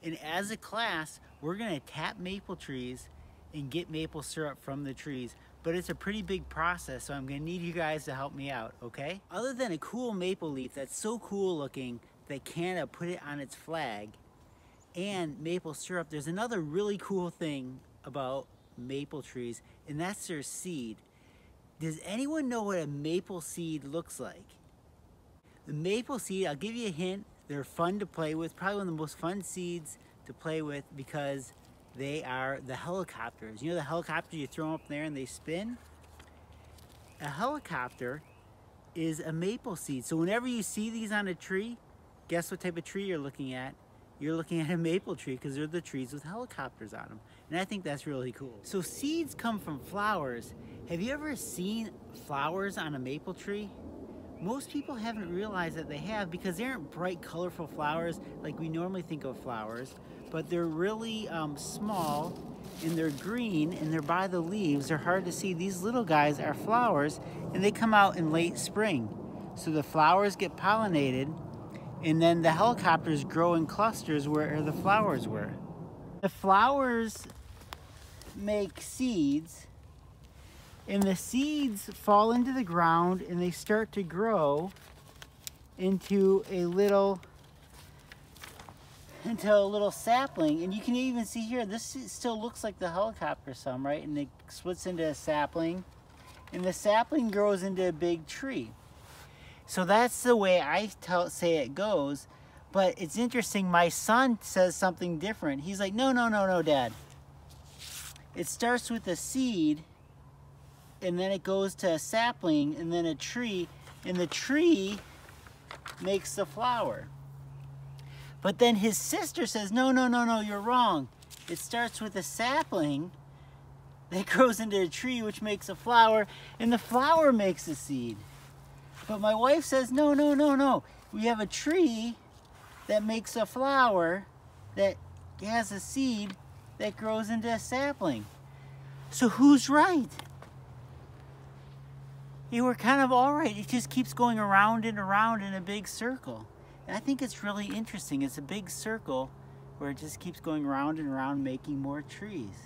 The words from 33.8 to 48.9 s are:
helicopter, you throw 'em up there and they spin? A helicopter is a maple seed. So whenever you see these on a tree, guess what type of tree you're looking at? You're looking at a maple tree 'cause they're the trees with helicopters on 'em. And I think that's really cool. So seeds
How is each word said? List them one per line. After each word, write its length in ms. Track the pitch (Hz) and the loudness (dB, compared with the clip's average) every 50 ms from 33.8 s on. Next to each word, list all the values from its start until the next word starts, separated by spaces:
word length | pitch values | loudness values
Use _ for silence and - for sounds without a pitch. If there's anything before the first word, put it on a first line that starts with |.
helicopter, 540 | 143 135 160 170 165 - 156 165 170 - - | -4 -4 -4 -6 -4 -4 -6 -6 -6 -6 -8
you 100 | 160 139 | -8 -8
throw 220 | 127 - - 156 156 | -8 -6 -6 -4 -4
'em 60 | 160 | -6
up 120 | 151 - - | -6 -8 -10
there 160 | 147 147 156 | -8 -8 -6
and 120 | 156 147 | -6 -6
they 100 | 135 135 | -8 -10
spin? 500 | 123 - - - - 160 175 208 233 247 - - - - - - - - - - - - - - - - - - - - - - - - - - - - - | -10 -12 -14 -8 -6 -6 -6 -6 -8 -10 -12 -14 -20 -20 -20 -20 -20 -20 -20 -20 -20 -20 -20 -20 -20 -20 -20 -20 -20 -20 -20 -20 -20 -20 -20 -20 -20 -18 -12
A 80 | - 147 | -10 -10
helicopter 960 | 143 143 214 262 302 - - - 170 131 123 123 - - 131 123 131 151 - - - - - - - - - - - - - - - | -6 -4 -4 -4 -4 -4 -8 -6 -6 -6 -6 -6 -8 -8 -8 -8 -8 -8 -12 -18 -20 -20 -20 -20 -20 -20 -20 -20 -20 -20 -20 -14 -8
is 260 | 170 160 165 160 151 | -4 -4 -2 -4 -4
a 120 | 151 165 | -6 -6
maple 440 | 156 160 175 190 226 247 - 247 185 | -4 -4 -2 -4 -4 -6 -8 -10 -10
seed. 280 | 151 - - 143 127 117 | -8 -6 -6 -6 -6 -4
So 120 | - 165 | -4 -2
whenever 300 | 160 165 180 208 240 240 | 0 0 2 0 0 -2
you 160 | 254 247 233 | -2 -4 -4
see 280 | 190 - - 214 214 226 | -4 -4 -4 -4 -4 -4
these 220 | 226 233 220 202 | -4 -6 -6 -2
on 160 | 214 208 202 190 | -2 -2 -2 -2
a 60 | 175 | -6
tree, 440 | - - - 190 190 208 233 240 - - - - - - - - - - - | -8 -6 -4 -4 -4 -2 -4 -10 -12 -16 -20 -20 -20 -20 -20 -20 -20 -8 -2
guess 220 | 165 170 170 - | -2 -2 -2 -4
what 100 | 196 175 | -8 -6
type 160 | - 180 170 | -6 -6 -6
of 80 | 170 160 | -6 -10
tree 200 | - - 196 196 | -8 -8 -6 -4
you're 140 | 196 180 156 | -4 -4 -4
looking 340 | 139 139 127 - 139 131 | -4 -8 -8 -8 -8 -8
at? 220 | 131 127 127 135 - - - - - - - - - - | -6 -8 -8 -10 -12 -16 -20 -20 -20 -20 -20 -20 -14 -8
You're 180 | 143 151 160 | -4 -2 -2
looking 240 | 165 165 - 175 165 | -2 -2 -2 -2 -2
at 100 | 156 147 | 0 0
a 60 | 180 | 0
maple 400 | 170 165 160 165 196 - - 175 | 0 0 0 0 0 -2 -4 -8
tree 200 | 135 - 147 131 | -8 -6 -8 -8
'cause 200 | 123 - 147 135 | -6 -6 -6 -4
they're 100 | 139 151 | -4 -6
the 140 | 156 160 175 | -4 -4 -6
trees 320 | 165 - - 135 131 120 | -8 -6 -8 -8 -6 -6
with 100 | 143 147 | -8 -12
helicopters 720 | 143 151 185 226 254 240 - - 139 123 - - 113 104 110 | -10 -10 -10 -10 -10 -10 -10 -10 -10 -10 -10 -14 -16 -14 -12
on 120 | 113 - - | -14 -14 -14
'em. 100 | - 107 - - - - - - | -16 -18 -20 -20 -20 -20 -12 -6
And 80 | 151 175 | -4 -4
I 60 | 190 | -4
think 200 | 190 214 202 175 | -2 -6 -6 -6
that's 220 | 156 143 143 - | -6 -6 -6 -6
really 260 | 160 143 131 127 127 | -6 -4 -4 -4 -6
cool. 280 | 117 - 139 131 117 101 | -6 -10 -12 -14 -14 -16
So 200 | - - - 190 | -14 -4 -4 -4
seeds 520 | 175 - | -4 -4